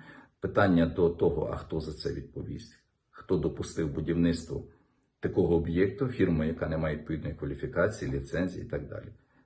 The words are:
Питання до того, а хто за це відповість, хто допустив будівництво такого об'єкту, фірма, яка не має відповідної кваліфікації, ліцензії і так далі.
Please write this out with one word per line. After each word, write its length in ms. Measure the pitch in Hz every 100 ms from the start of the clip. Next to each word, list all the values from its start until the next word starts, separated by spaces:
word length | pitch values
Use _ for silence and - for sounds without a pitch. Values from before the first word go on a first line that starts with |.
| - - - _
Питання 460 | - - 98 85 80
до 220 | 87 85
того, 420 | 85 87 - -
а 40 | 80
хто 240 | - 80
за 120 | 78
це 200 | 76 143
відповість, 680 | 71 - - - 135 - - _ _ _
хто 260 | - - 90
допустив 580 | 76 67 - - 78
будівництво 680 | 71 76 82 85 82 - 69 - - _ _ _ _
такого 340 | 98 104 87
об'єкту, 540 | 85 80 90 98 - 127
фірма, 360 | - 92 78
яка 240 | 78 80 76
не 80 | 80
має 200 | 78 73
відповідної 380 | - 78 78
кваліфікації, 760 | - 73 71 - - 90 - -
ліцензії 540 | 69 65 80 92 - -
і 20 |
так 200 | 71 -
далі. 240 | - - - _ _